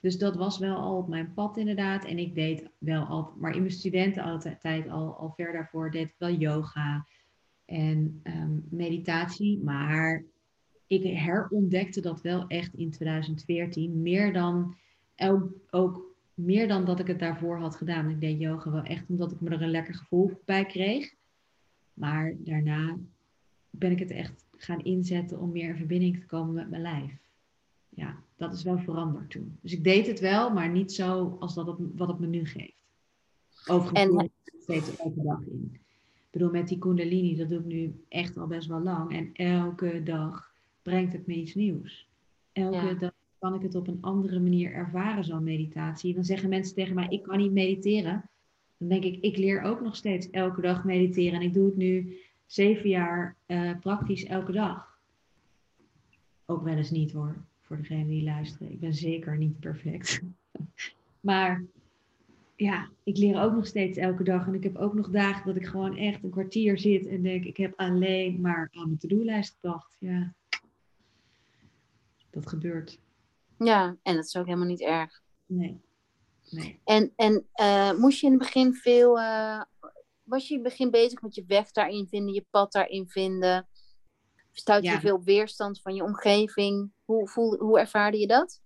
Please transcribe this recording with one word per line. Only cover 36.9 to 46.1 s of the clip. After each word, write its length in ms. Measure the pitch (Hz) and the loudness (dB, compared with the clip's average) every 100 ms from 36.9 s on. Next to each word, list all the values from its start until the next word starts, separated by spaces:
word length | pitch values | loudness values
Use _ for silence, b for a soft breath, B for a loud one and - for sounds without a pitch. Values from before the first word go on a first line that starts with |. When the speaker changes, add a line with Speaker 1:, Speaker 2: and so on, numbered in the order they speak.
| 180 170 185 175 160 | 0 2 2 2 0
Speaker 1:
dat 120 | 160 | -2
doe 100 | 170 | -4
ik 60 | |
nu 400 | 170 165 165 - - | -4 -4 -6 -8 -8
echt 280 | - 175 175 | -6 -6 -6
al 100 | 160 | -8
best 220 | 170 160 | -6 -6
wel 120 | 165 | -4
lang. 300 | 180 170 165 | -2 -4 -4
En 180 | 165 - | -6 -8
elke 680 | - 180 180 175 175 180 170 | -4 0 2 0 -2 -4 -4
dag 520 | 160 160 156 180 - _ _ _ | -4 -4 -4 -8 -18 _ _ _
brengt 300 | - 185 180 | -2 0 0
het 140 | 180 - | -4 -6
me 80 | |
iets 200 | 170 160 | -6 -6
nieuws. 540 | 196 208 156 - - - _ _ _ _ | -2 -2 -2 -8 -18 -20 _ _ _ _
Elke 240 | - 190 185 185 | -4 -2 0 -2
Speaker 2:
Ja. 80 | |
Speaker 1:
dag 180 | 180 180 _ _ _ | -2 -6 _ _ _
kan 160 | 185 | -6
ik 80 | 190 | -4
het 120 | 190 | -4
op 140 | 180 180 | -4 -6
een 100 | 180 | -6
andere 400 | 180 196 190 180 | -2 0 0 2
manier 320 | 180 180 175 | 4 4 2
ervaren, 520 | - 175 180 196 208 | -4 -6 -2 -2 -2
zo'n 200 | 165 160 | -4 -4
meditatie. 720 | 160 160 156 160 160 160 180 | -2 -2 -4 -4 -6 -4 -4